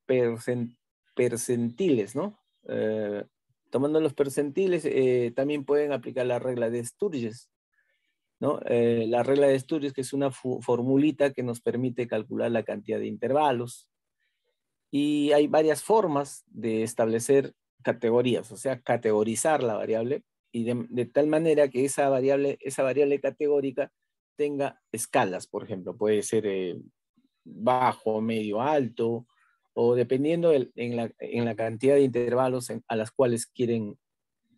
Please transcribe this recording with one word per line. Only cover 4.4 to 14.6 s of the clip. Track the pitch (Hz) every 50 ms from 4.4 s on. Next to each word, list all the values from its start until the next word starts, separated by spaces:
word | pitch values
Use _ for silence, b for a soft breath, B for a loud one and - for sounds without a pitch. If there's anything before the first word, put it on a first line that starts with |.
| 147 147 139 180 196 185 175 160 156
eh, | 151 - 131 131 127 123 123 123 117 120
también | - 135 143 151 147 135
pueden | 139 143 147 147 147 139
aplicar | 131 123 120 120 127 123
la | 127 123 120
regla | 117 127 127 120 117 113
de | 117 120 120
Sturges, | 123 - - 202 208 160 131 117 110 110 123 - _ _ _ _ _ _ _ _ _ _ _ _ _ _ _ _ _ _ -
¿no? | - 135 151 - -
Eh, | - 120 120 117 117 117 117 113 113
la | 117 120 120
regla | 131 139 143 143
de | 139 135 131
Sturges, | 131 - 165 156 139 143 135
que | - 131
es | - -
una | 139 139 135
fu-, | 127 - - 127 127 -
formulita | 117 - 120 120 120 131 135 139 147 156 139 - 143 139 139
que | - 123
nos | 123 117 120 -
permite | 120 117 120 131 127 120 123 120
calcular | 120 117 110 107 - 110 110 113 120
la | 117 113 107
cantidad | - 104 104 104 - 107 104
de | 107
intervalos. | 107 107 104 - 117 131 147 151 143 127 117 120 123 - - - _ _ _ _ _ _ _ _ _ _ _ _ _ _ _